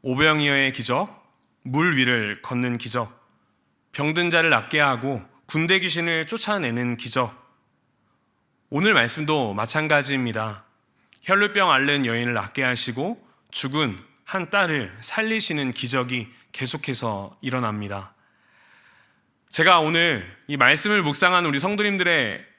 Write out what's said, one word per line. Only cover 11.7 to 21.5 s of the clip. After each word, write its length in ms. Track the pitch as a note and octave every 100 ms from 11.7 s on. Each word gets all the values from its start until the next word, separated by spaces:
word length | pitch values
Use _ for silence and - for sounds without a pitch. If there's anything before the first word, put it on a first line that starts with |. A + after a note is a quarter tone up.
| C3+ C#3 C#3+ B2
여인을 280 | A#2 A#2+
낫게 300 | A#2 G2+ -
하시고 580 | C3 B2 - A#2+ E3 A#3 _ _ _
죽은 480 | - C#3 C#3+ C#3+ F#2 - _
한 260 | - F#3+ E3+
딸을 460 | G3+ F3+ D3 G2 G2
살리시는 720 | - - A3 A3 - D#3 C3+
기적이 560 | A#2+ B2 C3 B2 B2 G#2+ - _
계속해서 840 | - C3 D#3+ - B2 A#2+ G2+ G2 -
일어납니다. 720 | C3 B2+ A#2 G#2 G2+ G2+ F#2+ _ _ _ _ _ _ _ _ _ _ _ _ _ _
제가 280 | - E3 F3
오늘 520 | D#3 E3 E3+ B2+ F2+ - -
이 100 | C#3+
말씀을 440 | B2+ D3 G#3 G#3
묵상한 460 | D#3 C#3+ F#3 F3+
우리 120 | E3+